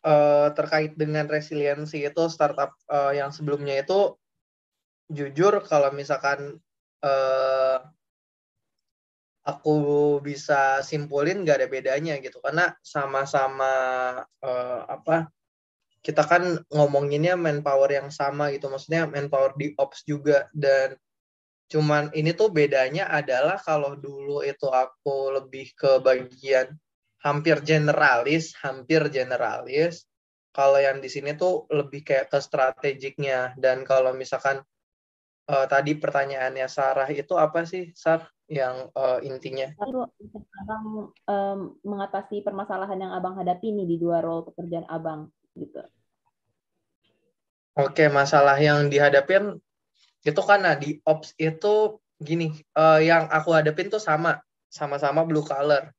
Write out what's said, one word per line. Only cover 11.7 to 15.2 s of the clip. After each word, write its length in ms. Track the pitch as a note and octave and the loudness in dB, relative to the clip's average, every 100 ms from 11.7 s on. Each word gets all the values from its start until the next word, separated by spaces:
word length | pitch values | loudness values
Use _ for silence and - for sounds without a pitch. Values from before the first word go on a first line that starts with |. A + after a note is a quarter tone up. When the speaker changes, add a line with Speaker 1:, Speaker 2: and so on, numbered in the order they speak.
Speaker 1:
bedanya 480 | C3 C3 C3+ D#3+ C#3+ | -2 -2 -2 -4 -6
gitu, 240 | C3 B2 | -8 -8
karena 320 | C3+ D#3 F3 - | -4 0 0 -2
sama-sama, 880 | - D3+ C#3 C3+ C#3 C#3+ C3+ C3+ C3 C3 C3 B2+ B2+ B2+ - _ | -10 -6 -4 -4 -2 0 0 0 0 0 0 -2 -4 -6 -14 _
eh, 380 | C3+ B2 B2 B2 - | -4 -4 -4 -8 -8
apa, 400 | - - E3 | -8 0 0